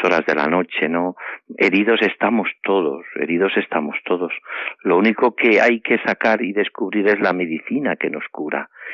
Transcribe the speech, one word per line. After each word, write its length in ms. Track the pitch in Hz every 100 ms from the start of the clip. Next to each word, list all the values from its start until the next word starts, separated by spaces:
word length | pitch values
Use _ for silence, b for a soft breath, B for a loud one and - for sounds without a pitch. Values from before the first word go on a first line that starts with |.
horas 220 | 90 85 78
de 80 |
la 120 | 76 76
noche, 400 | 87 87 - 78
¿no? 300 | 85 87 - B B - -
Heridos 460 | 98 95 104 113
estamos 480 | 104 - 101 117 92 -
todos, 440 | - 98 78 69 - -
heridos 360 | 76 85 95 104
estamos 400 | - 80 76 -
todos. 260 | - 90 87 - B B B B
Lo 160 | 101 87
único 360 | 107 104 123
que 280 | - 120 104
hay 180 | 120 113
que 180 | - 117
sacar 420 | - 98 113 110
y 100 | 117
descubrir 560 | 101 98 - 95 104 101
es 100 | 104
la 120 | 101
medicina 640 | 90 85 80 - 127 127 -
que 140 | 78
nos 180 | 76 -
cura. 380 | - - 71 - B B